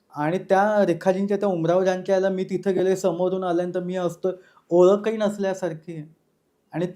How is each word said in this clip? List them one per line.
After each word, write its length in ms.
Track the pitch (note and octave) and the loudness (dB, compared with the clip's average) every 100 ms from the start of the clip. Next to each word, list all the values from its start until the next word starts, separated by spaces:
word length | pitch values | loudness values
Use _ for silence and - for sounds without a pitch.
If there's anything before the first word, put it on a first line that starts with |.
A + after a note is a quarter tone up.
| _ | _
आणि 240 | C#3+ D3+ F#3 | -6 -4 -4
त्या 480 | F#3 F#3+ G#3 G#3 G3 | 0 2 4 2 2
रेखाजींच्या, 500 | E3 F#3+ F#3+ G3 G3+ | 2 0 0 -2 -2
त्या 120 | G#3 | -2
उमरावजांच्या 680 | F3+ D#3+ F3+ F#3 F#3 F#3 | 0 0 2 2 -2 0
याला 140 | F#3+ F#3+ | 0 0
मी 160 | F#3+ | -2
तिथे 280 | F#3 F#3 G3 | -4 -4 -2
गेले, 240 | F#3+ F#3 F#3 | 0 0 0
समोरून 480 | F#3 E3+ F#3 F#3+ | 0 0 0 0
आल्यानंतर 360 | F#3 E3+ F3+ F3+ | 0 0 -2 -4
मी 160 | F3+ F#3 | -4 -2
असतो 320 | F3 D#3+ F#3 F3+ - _ _ | -4 -2 -4 -6 -12 _ _
ओळखही 460 | F3 F3+ G#3 G#3 A3 | 6 6 6 2 -2
नसल्यासारखी. 920 | G#3 G3+ G3 F#3+ F3 D#3 - E3 D3+ _ _ _ _ _ _ | -2 -2 -4 -2 -6 -8 -10 -14 -14 _ _ _ _ _ _
आणि 140 | D3+ F3 | -4 -2